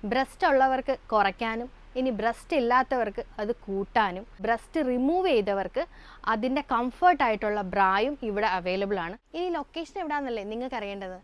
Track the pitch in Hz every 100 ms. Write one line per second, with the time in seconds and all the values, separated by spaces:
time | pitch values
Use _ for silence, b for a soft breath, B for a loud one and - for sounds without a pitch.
0 | 214 233 262 - 359 277 262 262 269 254
1 | - 214 196 190 226 226 247 - - 254
2 | 254 214 220 226 - 320 233 247 262 262
3 | 214 202 233 - 214 233 - 196 196 -
4 | 208 180 214 - 202 233 - 330 269 254
5 | 262 349 370 254 202 196 185 - 339 B
6 | B B - 220 247 269 285 240 247 -
7 | 359 349 254 208 214 208 190 196 190 190
8 | 233 294 226 202 214 185 175 190 196 202
9 | 165 208 _ 320 359 339 285 - 330 403
10 | 330 294 277 226 202 220 254 247 202 202
11 | 190 185